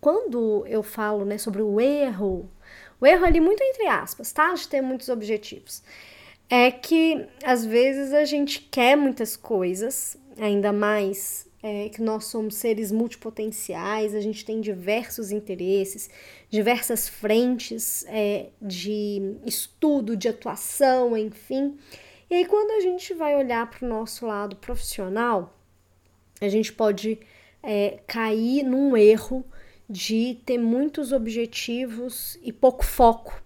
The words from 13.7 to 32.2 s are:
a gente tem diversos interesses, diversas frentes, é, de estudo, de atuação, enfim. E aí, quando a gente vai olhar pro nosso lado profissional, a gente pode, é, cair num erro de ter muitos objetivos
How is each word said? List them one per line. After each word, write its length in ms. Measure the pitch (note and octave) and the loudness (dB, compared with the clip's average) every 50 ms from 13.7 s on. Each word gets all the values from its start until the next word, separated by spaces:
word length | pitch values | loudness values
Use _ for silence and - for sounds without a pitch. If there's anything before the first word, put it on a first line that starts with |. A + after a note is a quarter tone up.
| F3+ E3 F3 F#3+ G#3+ G#3+ A3 G#3+ | -8 -8 -4 -4 -2 -2 -2 -2
a 80 | G#3 G#3+ | -2 -4
gente 240 | G3+ G#3+ G#3+ G#3+ - | -4 -4 -6 -6 -8
tem 160 | - G#3+ A3 | -6 -6 -4
diversos 680 | G#3+ G#3+ G3+ F3+ F3 F#3+ G#3+ A#3 A#3 - - - A3+ F#3+ | -4 -4 -6 -6 -2 -2 0 -2 -2 -6 -10 -10 -8 -6
interesses, 800 | G3+ G#3+ G#3 - F#3+ F3 F3 F#3 G3 G3 F#3+ F#3+ G3 G#3 - - - - - - - - _ _ | -6 -8 -6 -8 -8 -6 -2 0 0 0 0 -2 -6 -12 -14 -16 -16 -20 -20 -20 -20 -20 _ _
diversas 580 | - G#3+ G#3 A3 A#3+ A#3 - - A#3+ A3 - - | -2 0 2 2 2 0 0 -4 -4 -4 -4 -8
frentes, 960 | - - G#3+ G#3 G#3+ A3+ B3 B3 B3+ A#3+ - - A#3 A3+ G#3+ - - - - - | -10 -6 0 2 4 4 4 2 0 -2 -4 -10 -8 -8 -6 -6 -6 -8 -8 -6
é, 400 | - A3 G#3 G#3 G#3 - - - _ _ | -4 -2 0 0 0 -2 -6 -10 _ _
de 760 | A3 G3 F#3 F3+ F3 G3+ G#3+ G#3 G#3 G#3 G#3 G3+ G3 F#3+ G#3 - - | -10 -10 -8 -6 -6 -6 -4 -4 -4 -4 -4 -4 -4 -6 -8 -8 -8
estudo, 680 | A#3+ - - - - _ _ - D4+ D4 C#4 A3 G3+ A#3 | -8 -6 -6 -8 -10 _ _ 2 2 2 2 0 -2 -4
de 100 | G3 - | -2 -2
atuação, 880 | A#3+ A3+ - - - - - - - - - C#4+ C4 B3+ B3+ B3 A#3+ A#3 | -2 -4 -4 -8 -10 -8 -8 -8 -8 0 2 4 4 6 4 2 2 0
enfim. 640 | A3 G#3+ A3 - - - - C4 C4 C#4 C#4+ C#4+ - - - - - - - - - _ _ | 0 -2 -4 -8 -14 -10 -6 -4 -2 -2 -2 -4 -8 -20 -20 -20 -20 -20 -20 -20 -20 _ _
E 60 | F4 | 0
aí, 100 | F4 F4+ | 0 2
quando 280 | F4+ - G#4 G#4+ G#4 | 2 2 0 2 0
a 80 | A4 G#4+ | 0 0
gente 340 | F#4 F#4 F4+ F4+ - - F#4+ | 0 0 -2 -2 -6 -10 -6
vai 220 | E4 D#4+ D4 C#4+ | -4 0 2 2
olhar 340 | C#4+ C4+ B3 A#3+ A#3 A#3 A#3 | 2 2 0 0 -2 -4 -6
pro 160 | - - B3+ | -8 -10 -6
nosso 400 | A#3+ A3+ A3 A3+ A3 - - B3 | -6 -4 -4 -6 -8 -10 -8 -6
lado 300 | A3+ G#3+ G3+ G#3 G#3 G3+ | -6 -4 -4 -6 -8 -10
profissional, 1000 | G3+ - - B3 - - - - - G3 F#3 F#3+ A3 A#3 A#3+ A3+ F#3+ E3+ - _ _ _ _ _ _ _ _ _ _ _ _ _ _ _ _ _ - | -12 -10 -4 -4 -4 -4 -4 -6 -6 -6 -4 -2 -2 0 2 0 0 -2 -4 _ _ _ _ _ _ _ _ _ _ _ _ _ _ _ _ _ -4
a 80 | G#3 G3+ | -4 0
gente 240 | G3 A3 A3 A3 | 2 0 0 0
pode, 480 | - - A3+ G#3+ G3+ F#3+ - A3 A3 A3 - _ _ _ _ _ _ _ | -2 0 0 0 0 0 -2 -6 -6 -6 -8 _ _ _ _ _ _ _
é, 380 | - C4 G#3+ G3+ G3+ G#3 - - _ | -8 -4 0 0 0 0 -2 -6 _
cair 600 | - - A3+ A3+ A3 G#3+ A3 A3+ A#3+ C4 C#4+ C#4 | -10 -6 -4 -2 0 0 0 0 2 0 0 0
num 320 | C4 B3+ C4 C#4 C#4 B3+ | 0 0 2 2 4 6
erro 480 | A3 G#3 G#3+ A3 A3 - - B3+ C4 C4 - - - - - - - - _ | 8 8 8 8 6 2 -6 -6 -8 -8 -10 -16 -18 -20 -20 -20 -20 -16 _
de 480 | G#3 F#3 - - A3 A3 A3+ B3+ A#3+ B3 _ | -10 -10 -6 -2 0 0 0 -2 -4 -8 _
ter 100 | - B3+ | -4 -2
muitos 560 | A#3+ A#3 A3+ A#3 B3 C#4+ D4+ C#4+ - D4 A#3+ | 0 2 2 2 2 0 0 -2 -4 -4 -2
objetivos 1300 | C4+ C4 A3+ A3+ A3 A#3 A#3 A3+ - - - - A#3 A#3+ C4 B3 A3+ A#3 B3 B3+ A#3 - | -2 -2 -2 -2 -4 -4 -4 -4 -6 -8 -6 -4 -4 -4 -4 -6 -8 -8 -10 -10 -10 -10